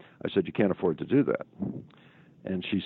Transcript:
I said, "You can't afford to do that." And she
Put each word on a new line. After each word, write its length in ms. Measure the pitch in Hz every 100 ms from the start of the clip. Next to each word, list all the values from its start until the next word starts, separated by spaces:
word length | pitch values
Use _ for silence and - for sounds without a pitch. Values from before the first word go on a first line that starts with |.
| - -
I 40 | -
said, 160 | 98 85
"You 60 |
can't 180 | - 101
afford 260 | 90 90 78
to 60 |
do 180 | 78 123
that." 220 | 127 - - - - - - - - - - -
And 200 | - 95
she 160 | - 98